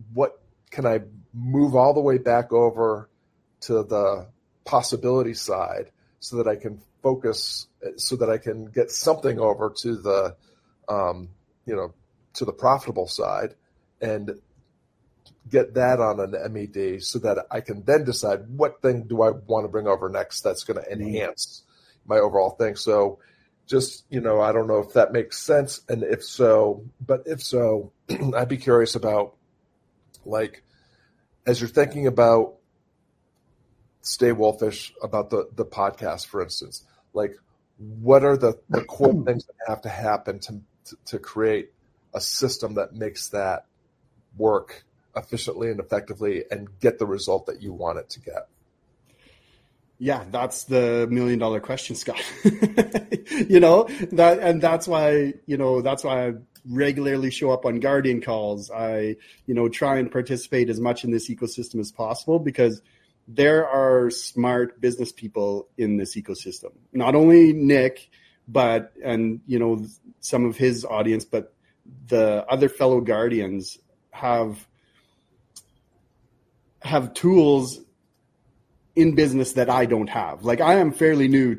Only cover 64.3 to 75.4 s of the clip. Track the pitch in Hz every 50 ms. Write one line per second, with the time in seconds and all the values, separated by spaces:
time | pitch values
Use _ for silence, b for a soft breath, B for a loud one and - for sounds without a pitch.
64.3 | - 123 120 123 123 123 123 123 - 117 117 123 120 123 123 110 - - 117 107
65.3 | - 110 101 101 101 101 - - _ - 117 107 104 101 98 - - 110 101 -
66.3 | 95 - - 92 90 - - - - _ _ _ - 127 123 123 135 151 160 165
67.3 | 170 170 165 160 151 156 143 139 143 135 123 127 - - - b b b b b
68.3 | b b _ - 113 135 123 117 113 113 104 - _ - - 131 117 113 113 113
69.3 | 113 113 - 139 127 117 117 117 113 107 107 107 - _ _ - - _ - -
70.3 | - 123 123 117 113 - 131 127 120 117 - - 113 107 107 113 110 113 - -
71.3 | - 110 - - _ _ _ _ _ _ _ - - - 131 117 123 113 110 107
72.3 | 104 104 101 - 131 131 143 131 - - 139 131 127 123 113 110 110 107 113 120
73.3 | 117 113 101 92 98 98 92 - - - _ _ _ _ _ _ - - - 123
74.3 | 120 117 113 110 104 104 - _ _ _ _ _ _ _ _ _ _ _ _ _
75.3 | _ _